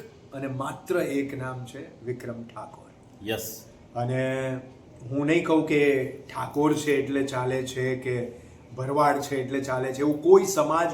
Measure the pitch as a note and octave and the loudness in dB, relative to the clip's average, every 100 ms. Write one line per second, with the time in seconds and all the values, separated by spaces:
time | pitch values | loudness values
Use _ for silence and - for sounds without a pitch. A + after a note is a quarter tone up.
0 | - - - C#3 C3+ B2+ C#3+ - - F3+ | -14 -20 -16 -10 -6 -6 -6 -8 -2 -2
1 | D3 C#3 C#3 C3+ C3 B2+ A#2+ C#3 D#3+ - | 0 -2 -4 -6 -8 -8 -12 -14 -16 -12
2 | A#2 B2 A#2+ A#2 A#2 A2 G#2+ - - - | -10 -8 -10 -12 -12 -14 -16 -18 -20 -20
3 | - - G2 A2 - - - - - A#2+ | -20 -10 -6 -4 -6 -12 -16 -20 -10 -4
4 | B2 B2+ C3 C3 C3 C3 - - - - | -2 -2 -2 -2 -4 -6 -10 -20 -20 -18
5 | A#2+ C#3 D3 E3+ E3 D#3+ - D3 C#3+ C3 | -6 -2 2 2 4 2 4 4 4 4
6 | B2 - - C3 B2+ D3 D3+ D3 D3 C#3 | 0 -6 -10 -8 -4 2 2 2 2 0
7 | C3+ C#3 C3+ B2+ B2+ C3 B2 C3 C3 C3 | 2 -2 -2 -2 -2 -2 -4 -4 -2 -2
8 | C3 B2 A#2 - - - - - C3 C#3+ | -2 -4 -4 -10 -20 -20 -14 -8 -2 2
9 | D3 C#3 C3+ C#3 B2+ C3+ C3+ B2+ C3 C3 | 4 2 -2 -4 -2 -4 -2 -2 -2 -2
10 | D3 D3 E3+ F#3+ - D#3+ D3 D#3+ E3+ | 0 2 8 8 8 2 2 2 0